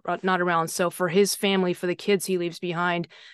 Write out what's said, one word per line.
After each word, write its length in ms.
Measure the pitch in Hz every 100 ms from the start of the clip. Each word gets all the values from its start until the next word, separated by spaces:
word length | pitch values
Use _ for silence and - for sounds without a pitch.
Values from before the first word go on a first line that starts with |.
| -
uh, 120 | 175
not 180 | 185 185
around. 280 | 180 165 160
So 220 | - 175
for 180 | - 180
his 260 | 175 196
family, 380 | - 202 190 185
for 140 | 170 180
the 80 |
kids 320 | 175 - 196 -
he 100 | 180
leaves 220 | 175 165
behind, 480 | 175 165 175 175 170 - -